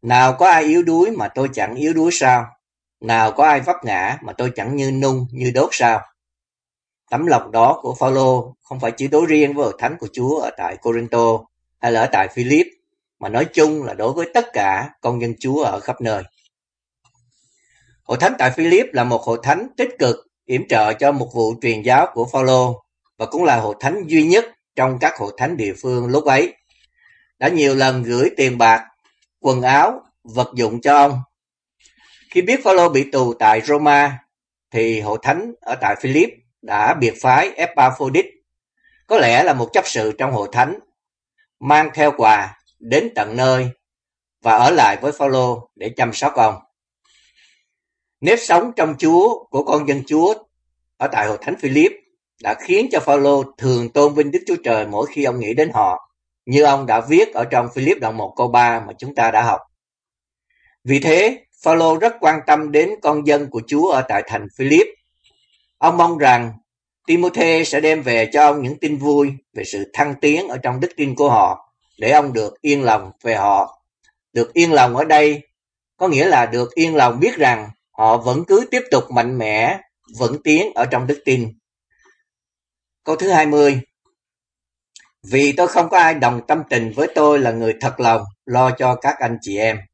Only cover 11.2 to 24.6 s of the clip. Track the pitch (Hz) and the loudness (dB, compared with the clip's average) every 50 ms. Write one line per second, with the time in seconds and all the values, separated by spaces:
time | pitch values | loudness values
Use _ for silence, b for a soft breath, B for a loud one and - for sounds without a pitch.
11.2 | 117 113 113 110 - _ _ _ _ _ _ _ - 120 117 110 117 - - 98 | 2 2 0 -2 -4 _ _ _ _ _ _ _ -4 -2 0 0 0 0 0 -2
12.2 | 95 92 - - 123 123 143 156 175 - _ _ _ _ _ _ _ _ _ _ | -2 -2 -4 -6 -2 0 2 2 2 0 _ _ _ _ _ _ _ _ _ _
13.2 | - 98 107 120 156 165 - - 151 156 156 151 139 113 98 98 104 117 139 165 | -12 -6 -4 -4 -4 -2 2 2 2 2 2 -4 -8 -10 -8 -4 -4 -4 -4 -4
14.2 | 170 170 - 240 233 233 - - 101 95 95 95 120 147 _ _ _ 117 120 120 | -8 -2 -2 -2 -2 -2 -4 -4 -2 0 -2 -2 -4 -8 _ _ _ -4 -4 -4
15.2 | 117 117 117 - - 131 135 151 151 113 95 101 101 - 127 - 117 113 107 101 | -6 -8 -8 -6 -6 -4 -2 -2 -2 -2 -4 -6 -8 -10 -10 -6 -4 -4 -4 -6
16.2 | 92 - _ _ _ _ _ _ _ _ _ _ _ _ _ _ _ _ _ _ | -8 -12 _ _ _ _ _ _ _ _ _ _ _ _ _ _ _ _ _ _
17.2 | _ _ _ _ _ _ _ _ _ _ _ _ _ _ _ _ _ - 120 123 | _ _ _ _ _ _ _ _ _ _ _ _ _ _ _ _ _ -8 -4 0
18.2 | 151 202 262 - 127 127 127 - 160 170 175 196 247 170 - 131 120 123 117 113 | 0 0 0 0 -2 -2 -2 -2 0 2 4 2 2 0 -2 -4 -2 0 -2 -4
19.2 | - - 117 117 - 131 147 175 220 269 _ - 247 247 - - - 123 - - | -2 -4 -6 -4 0 -2 -2 -2 -2 -10 _ -6 -6 -6 -4 -2 -2 -2 -2 -4
20.2 | - _ _ _ _ - 123 135 - - 123 110 107 107 110 110 139 139 143 135 | -8 _ _ _ _ -6 -6 -6 -4 -2 0 0 0 0 0 0 0 0 0 0
21.2 | 120 120 - 120 113 110 117 117 - 120 113 107 104 123 123 135 165 180 - 120 | -4 -6 -2 -2 -2 -2 -2 -4 -4 -4 -4 -2 0 2 2 2 2 0 -2 -6
22.2 | 117 123 - 135 131 131 131 127 127 123 120 120 _ _ _ _ _ _ _ _ | -6 -4 -2 -2 0 2 2 2 2 0 -4 -8 _ _ _ _ _ _ _ _
23.2 | 113 - - 156 180 156 127 117 110 107 104 - - 139 165 208 190 151 160 160 | -12 -8 -4 0 2 2 2 2 0 -4 -8 -6 -6 -6 -6 -6 -6 0 0 2
24.2 | 151 160 180 214 233 - _ _ | 2 4 2 2 2 -2 _ _